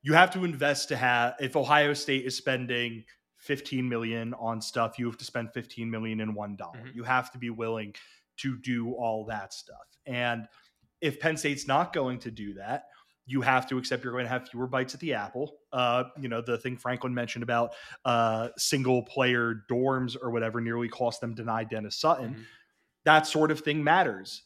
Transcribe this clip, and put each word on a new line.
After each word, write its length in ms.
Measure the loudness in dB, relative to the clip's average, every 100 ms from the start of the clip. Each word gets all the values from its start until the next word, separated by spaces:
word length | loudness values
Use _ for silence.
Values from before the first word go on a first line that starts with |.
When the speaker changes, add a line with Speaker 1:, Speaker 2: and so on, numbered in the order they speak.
Speaker 1:
you 120 | 8
have 180 | 8 8
to 120 | 6
invest 440 | -2 0 0 0 -2
to 80 | 0
have, 400 | 2 4 2 0
if 160 | -2
Ohio 400 | 0 4 6 6
State 300 | 2 0 0
is 120 | 0 -4
spending 680 | -2 -2 -2 -2 -2 -6 -16 _ _ _
fifteen 520 | -6 -6 -2 -2 0
million 460 | -2 -2 -4 -4
on 260 | -4 -4 -4
stuff, 380 | -4 0 0 0
you 80 | -4
have 120 | -4
to 60 |
spend 280 | -8 -6 -6
fifteen 360 | -8 -10 -8 -6
million 320 | -4 -4 -2
and 140 | -2
one 220 | -4 -6 -8
dollar. 220 | -12 -14
Speaker 2:
Mm-hmm. 180 | -14 -10
Speaker 1:
You 80 |
have 260 | 0 0 0
to 60 | -8
be 120 | -8
willing 440 | -4 -2 -2 -6 -12 -20 -20 _ -8
to 180 | -6 -6
do 360 | -2 -2 -2
all 340 | -2 -2 -2 -4
that 260 | -8 -8
stuff. 460 | -14 -16 -20 -20 _ -8
And 420 | -2 0 -2 -6 _ _ _ _ _
if 180 | -4 0
Penn 160 | -2 0
State's 320 | -2 -2 2
not 240 | 2 2
going 260 | 0 -2 -4
to 100 | -8
do 240 | -10 -10
that, 320 | -10 -6 -6 -8 -20 _ _ -4
you 160 | 0
have 260 | 4 4 4
to 100 | -4
accept 240 | -2 -4
you're 100 | -2
going 120 | -4
to 60 | -2
have 180 | -2 -4
fewer 180 | -6 -2
bites 280 | -2 -2
at 60 | -4
the 120 | -4
apple. 440 | -2 -4 -6 -8 -8 _
Uh, 340 | 0 2 2 0 -6
you 100 | -4
know, 120 | -4
the 160 | -2 -2
thing 220 | -2 -4
Franklin 340 | -4 -4 -2
mentioned 280 | -2 -4 -4
about, 320 | 0 2 0 -4 -16 -6 2
uh, 420 | 4 4 2 -4 -4
single 460 | 0 2 4 2
player 600 | 2 2 4 4 2 -2 -2
dorms 460 | 0 2 2 -2 -4
or 100 | -2
whatever 300 | 0 0 -2
nearly 260 | -2 -2 -4
cost 320 | -2 -2 -2
them 140 | -8
denied 340 | -6 -4 -4 -2
Dennis 260 | -6 -6
Sutton. 360 | 0 2 2 0
Speaker 2:
Mm-hmm. 120 | -8 -14 -20 _ _ _ _
Speaker 1:
That 220 | 6 6 6
sort 240 | 4 4
of 100 | 2
thing 240 | 0 0
matters 580 | 4 6 4 0 -10 -14